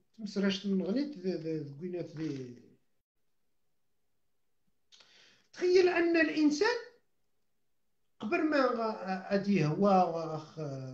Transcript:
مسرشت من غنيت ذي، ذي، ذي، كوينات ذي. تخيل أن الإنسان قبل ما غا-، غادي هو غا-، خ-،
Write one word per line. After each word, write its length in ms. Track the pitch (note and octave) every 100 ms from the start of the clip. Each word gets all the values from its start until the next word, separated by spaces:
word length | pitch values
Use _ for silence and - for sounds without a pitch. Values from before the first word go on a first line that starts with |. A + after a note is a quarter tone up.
| _ -
مسرشت 480 | G#3 G3+ G3 F#3+ G3+
من 160 | F#3+
غنيت 340 | E3+ B3 D4 F#3
ذي، 140 | F#3
ذي، 260 | D#3+ D#3 D#3+
ذي، 160 | C#3 C#3
كوينات 360 | F3+ F3 D#3 D3
ذي. 400 | D#3+ C3+ B2 A#2 - _ _ _ _ _ _ _ _ _ _ _ _ _ _ _ _ _ _ _ _ _ _ - - - - _ _
تخيل 360 | - F4+ F#4 F4+
أن 280 | E4+ E4+ E4
الإنسان 600 | D#4 D4+ D4+ - A4 A#4+ - _ _ _ _ _ _ _ _ _ _ _ _ _
قبل 240 | G#3+ E4+
ما 240 | D#4 D4 B3+
غا-، 640 | A#3 A3 A3 F#3+ F#3+ -
غادي 340 | G3+ G3+ F#3+ D3+
هو 220 | E3 G3+
غا-، 500 | F#3+ F3 E3 D#3+ D#3
خ-، 220 | D3+ D#3+ D3+ C3+ C3